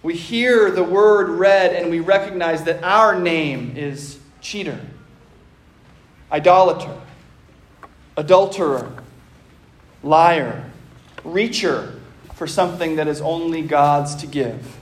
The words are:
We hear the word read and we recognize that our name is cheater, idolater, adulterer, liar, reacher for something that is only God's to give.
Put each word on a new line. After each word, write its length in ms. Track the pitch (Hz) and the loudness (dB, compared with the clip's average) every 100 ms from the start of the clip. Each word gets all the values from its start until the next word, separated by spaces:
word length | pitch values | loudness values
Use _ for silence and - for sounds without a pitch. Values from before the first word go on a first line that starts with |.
We 140 | 160 170 | -6 -8
hear 560 | - 233 247 233 202 | -6 -2 2 4 4
the 120 | 185 | 2
word 460 | 175 190 214 208 175 | 0 4 6 4 2
read 440 | 170 196 196 185 | 2 4 6 4
and 180 | 175 170 | 0 -2
we 80 | 170 | -4
recognize 640 | 165 196 196 185 170 156 | 2 0 0 -4 -2 -2
that 200 | 160 165 | -4 -4
our 360 | 170 208 220 185 | 2 4 4 2
name 540 | 175 165 151 131 120 143 | -2 -2 -4 -6 -10 -8
is 420 | 143 135 - - - _ | -10 -10 -16 -18 -20 _
cheater, 380 | - 208 165 117 - - - _ _ _ _ _ _ _ _ _ _ _ _ | -14 -10 -10 -10 -16 -20 -20 _ _ _ _ _ _ _ _ _ _ _ _
idolater, 640 | 151 165 185 180 151 - - - - - _ _ _ _ _ - _ _ - | 0 4 6 4 0 -8 -14 -20 -20 -20 _ _ _ _ _ -20 _ _ -10
adulterer, 760 | 151 185 196 - 160 131 117 - - - _ _ _ _ _ _ _ _ | 4 4 4 -2 -2 -2 -6 -16 -20 -20 _ _ _ _ _ _ _ _
liar, 640 | 143 156 170 165 123 117 - - - - _ - | 0 4 4 2 -4 -10 -14 -20 -20 -20 _ -18
reacher 760 | 156 180 226 - 180 127 - - - - - | -6 -4 -2 -2 -2 -4 -8 -16 -20 -20 -20
for 140 | - 165 | -12 -6
something 480 | - 175 175 165 156 | -2 -2 -2 -4 -2
that 120 | 151 | -4
is 140 | 147 | -4
only 400 | 156 165 165 160 | -4 -4 -4 -6
God's 540 | 151 151 147 143 143 - | -2 2 4 2 -2 -10
to 100 | - | -8
give. 500 | 143 120 110 - - | -6 -6 -6 -16 -20